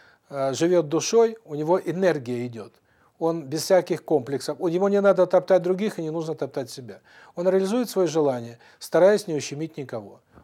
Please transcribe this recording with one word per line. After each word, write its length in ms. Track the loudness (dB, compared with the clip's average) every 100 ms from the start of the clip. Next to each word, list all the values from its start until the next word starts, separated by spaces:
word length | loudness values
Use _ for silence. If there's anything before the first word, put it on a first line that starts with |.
| _ _ _
э, 240 | -4 -4
живет 380 | 0 2 2 2
душой, 480 | -2 2 4 2 0 -10
у 80 |
него 260 | -6 0 0
энергия 680 | 0 0 0 0 -4 -6 -6
идет. 280 | -10 -16 _ _ _ _ _
Он 220 | -4 -4 -6
без 180 | -8
всяких 400 | 2 2 2 -4
комплексов. 540 | 0 0 0 -4 -6 -4
У 80 | -2
него 200 | 0 2
не 120 | 4
надо 260 | 4 4 4
топтать 360 | 4 4 2
других 360 | 2 -2 -2 -4
и 40 |
не 80 | -6
нужно 260 | -6 -6 -6
топтать 340 | -6 -6 -10
себя. 300 | -12 -16 -18 _ -20 -16
Он 140 | -2 2
реализует 420 | 2 2 -2 -2
свои 160 | 0 0
желания, 540 | 2 2 0 -6 -16 -20 _
стараясь 480 | -2 4 6 4 0
не 80 |
ущемить 420 | -6 -6 -10 -10 -10
никого. 440 | -12 -12 -12 -20 _ -20